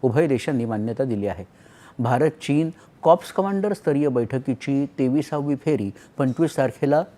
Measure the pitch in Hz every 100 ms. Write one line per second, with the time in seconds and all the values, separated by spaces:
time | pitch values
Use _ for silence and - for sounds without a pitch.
0 | 131 117 165 131 - 135 117 110 110 110
1 | 135 110 101 90 95 - - - - -
2 | 120 127 151 156 - 147 160 165 - _
3 | 170 170 - - 196 196 202 202 - 143
4 | 147 123 117 135 135 123 - 139 139 -
5 | 131 139 147 151 143 143 - 143 101 -
6 | - - 131 123 165 - 127 - 143 147
7 | 185